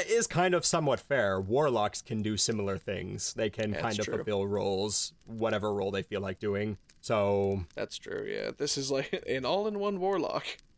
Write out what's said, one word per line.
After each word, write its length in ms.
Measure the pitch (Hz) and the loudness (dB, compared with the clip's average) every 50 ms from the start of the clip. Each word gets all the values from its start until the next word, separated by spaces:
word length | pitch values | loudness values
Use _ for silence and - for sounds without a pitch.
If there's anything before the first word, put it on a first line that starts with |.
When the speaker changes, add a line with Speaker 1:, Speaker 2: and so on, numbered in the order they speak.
| 180 - | 0 2
Speaker 1:
is 180 | 220 233 226 | 2 2 2
kind 280 | - - 160 180 185 175 | 2 2 2 4 4 4
of 120 | 170 - | 4 4
somewhat 360 | - - 165 156 143 127 110 | 4 2 2 4 2 2 0
fair. 400 | - - 143 131 110 98 95 95 | 0 0 2 2 2 2 2 0
Warlocks 600 | 95 95 113 135 156 143 123 110 104 104 - - | 0 0 2 2 4 4 4 4 2 2 0 -4
can 200 | - - 117 110 | -8 -4 -4 -2
do 160 | 104 107 107 101 | 0 0 0 0
similar 400 | - - 113 107 101 98 95 92 | 0 0 0 0 0 -2 -2 -4
things. 560 | - - 98 92 92 95 101 101 - - - | -4 -4 -4 -4 -4 -6 -6 -6 -6 -4 -2
They 160 | 117 110 104 | -2 -2 -2
can 220 | 98 - 110 107 | -2 -2 -2 -2
Speaker 2:
That's 100 | 101 - | -2 -2
Speaker 1:
kind 180 | - 117 107 101 | -2 -2 -2 -2
of 60 | 107 | -2
Speaker 2:
true. 100 | - - | -2 -2
Speaker 1:
fulfill 320 | 104 - 107 104 98 98 101 | -2 -2 0 0 0 0 0
roles, 640 | 101 101 98 98 98 95 98 107 98 - - - - - - | 0 0 0 2 2 2 0 0 0 -2 -2 -4 -6 -12 -16
whatever 480 | - 113 113 110 110 110 104 98 107 101 | -12 -6 -2 0 2 2 2 0 0 0
role 180 | 101 95 98 | 0 0 0
they 120 | 98 98 92 | 0 -2 -2
feel 180 | - 104 98 | -2 -2 -4
like 180 | 98 95 95 - | -2 -4 -4 -2
doing. 380 | - 107 101 101 104 107 104 - _ - - _ | -2 0 0 0 0 -2 -4 -6 _ -18 -20 _
So 640 | - - 120 107 101 101 101 98 98 98 98 98 87 - - | -4 0 2 2 4 4 4 4 4 2 2 0 -2 -6 -6
Speaker 2:
That's 220 | - 107 - - - | -6 -6 -6 -6 -10
true, 280 | - - - - 104 | -8 -6 -6 -6 -4
yeah. 260 | - - - - - - - | -4 -4 -4 -4 -4 -4 -4
This 200 | 143 143 - 143 | -2 -2 -2 -2
is, 120 | 139 131 | -2 0
like, 320 | 143 135 135 - - 117 - | 0 -2 -2 -2 -4 -4 -2
<laughs> 40 | - | -2
an 160 | 120 131 131 | -2 -2 0
all-in-one 540 | 123 165 196 208 214 208 202 202 208 202 185 | 0 0 0 0 0 -2 -2 -2 -2 -2 0
warlock. 460 | 180 190 196 180 139 - - - - - - - - _ _ | 0 0 0 0 0 0 -2 -4 -4 -6 -10 -12 -14 _ _